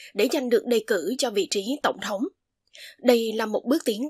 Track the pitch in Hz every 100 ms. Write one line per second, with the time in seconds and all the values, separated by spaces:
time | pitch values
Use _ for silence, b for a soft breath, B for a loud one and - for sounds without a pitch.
0 | B 196 240 311 254 226 - 226 - 202
1 | 160 262 247 202 180 208 196 285 160 156
2 | 196 202 302 _ _ _ _ B B B
3 | 247 240 226 220 220 214 240 311 - 208
4 | 285